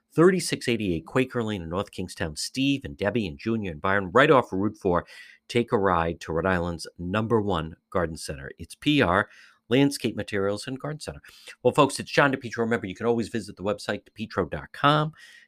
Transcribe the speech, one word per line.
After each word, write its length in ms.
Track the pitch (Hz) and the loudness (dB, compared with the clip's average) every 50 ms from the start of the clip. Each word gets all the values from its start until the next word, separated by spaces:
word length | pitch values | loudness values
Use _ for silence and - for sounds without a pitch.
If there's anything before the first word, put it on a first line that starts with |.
| _ _ - | _ _ 2
Thirty-six 520 | 156 165 190 190 175 160 - - - - | 6 6 6 6 4 0 -2 -4 -4 -2
eighty-eight 380 | 127 120 107 107 92 85 80 80 | -2 -2 0 0 -2 -2 -2 -4
Quaker 380 | - - 131 131 131 - 123 | -2 0 0 0 0 -2 -4
Lane 180 | 113 107 107 92 | -4 -4 -4 -4
in 80 | 82 80 | -6 -4
North 220 | 87 98 101 - | -4 -4 -4 -6
Kingstown. 440 | - - 92 92 - - 95 80 78 | -6 -10 -10 -8 -6 -6 -6 -6 -6
Steve 520 | - - - - 131 135 139 139 135 - | -8 -10 -8 -4 -2 0 0 0 -2 -4
and 100 | 73 69 | -8 -6
Debbie 300 | - 95 104 104 120 104 | -4 -2 0 0 0 -2
and 120 | 85 73 - | -4 -6 -6
Junior 340 | - 110 113 113 101 92 | -4 -2 -2 -2 -2 -6
and 100 | 78 76 | -6 -4
Byron, 280 | - 95 98 101 95 87 87 | -2 0 0 0 0 2 4
right 160 | 123 143 156 | 4 6 6
off 200 | 147 127 113 - | 6 4 4 2
of 100 | 95 95 | -2 -2
Route 180 | 101 107 107 - | -2 -2 -2 -2
four. 260 | - 95 87 85 - - - - - - - _ _ - | 0 2 2 2 0 -4 -14 -20 -20 -20 -20 _ _ -2
Take 240 | - 120 117 - | 0 0 0 2
a 60 | 127 107 | 0 2
ride 420 | 95 98 90 85 82 85 82 - | 2 4 2 2 2 0 -2 -6
to 120 | - - | -6 -4
Rhode 140 | 78 82 82 | -2 0 0
Island's 400 | 95 92 87 85 87 85 80 - - - - | 2 2 0 0 -2 -4 -6 -10 -14 -12 -10
number 400 | 87 90 95 110 113 107 120 110 | -8 -4 -2 -2 0 0 0 0
one 340 | 101 101 92 80 78 80 80 - _ - | 0 0 0 -2 -2 -4 -10 -16 _ -6
garden 260 | - 95 85 80 80 | -2 -2 -2 -2 -4
center. 340 | 78 - - 76 67 67 - - - | -8 -10 -10 -10 -10 -12 -14 -14 -14
It's 180 | 85 - - | -16 -16 -12
P 260 | - - 147 151 139 | -4 0 2 4 4
R 260 | 113 85 90 101 107 - - - - - _ _ _ - | 4 4 4 2 2 0 -6 -20 -20 -20 _ _ _ 2
landscape 480 | 117 135 139 143 143 - - 113 - | 4 4 4 4 2 -2 -4 -4 -4
materials, 500 | 107 101 - 107 98 98 101 104 101 - | -6 -8 -6 -4 -2 -2 -2 -2 -4 -6
and 140 | 127 131 131 | -10 -10 -10
garden 200 | - 147 156 151 | -10 -12 -12 -12
center. 200 | - - - - - - - - - - - _ | -12 -12 -14 -14 -16 -20 -20 -20 -20 -20 -6 _
Well, 120 | - 123 - | 0 2 4
folks, 260 | 156 143 139 143 - | 4 4 4 2 -4
it's 100 | 107 - | -6 -2
John 220 | - 165 143 139 | 2 2 4 4
DePetro. 260 | 127 - - 113 - 117 | 2 -2 -6 -6 -4 -2
Remember, 280 | 117 113 117 104 - | -2 0 0 -2 -2
you 80 | 95 87 | -4 -6
can 120 | - 110 | -2 0
always 220 | 120 117 117 107 90 | 0 0 0 0 -2
visit 280 | - 113 92 101 - | -4 -6 -6 -8 -10
the 60 | - | -6
website, 400 | 90 104 101 - - - 104 104 - | -2 -2 -2 -2 -4 -6 -6 -6 -8
depetro 460 | _ _ - 113 - - 104 90 76 | _ _ -12 -10 -6 -2 -2 -2 -2
dot 180 | - 76 67 - | -4 -10 -10 -12
com, 400 | - - - 143 151 151 151 156 - - - - - - _ | -4 2 4 4 4 4 2 -2 -6 -12 -20 -20 -20 -20 _